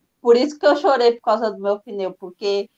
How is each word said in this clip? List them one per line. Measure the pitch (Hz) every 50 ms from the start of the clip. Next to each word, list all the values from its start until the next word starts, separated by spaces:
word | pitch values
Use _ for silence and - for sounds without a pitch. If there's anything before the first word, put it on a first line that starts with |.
| _ _ _ _
por | - 240 233 247
isso | 269 294 - -
que | -
eu | 294 285 294
chorei | - 339 269 240 240 233 233
por | 233 -
causa | 233 214 226 247 214
do | 202 190
meu | 196 202 208 208
pneu, | - 240 208 202 190 180 180 -
porque | 196 180 180 _ 220 202 202 202 202 - _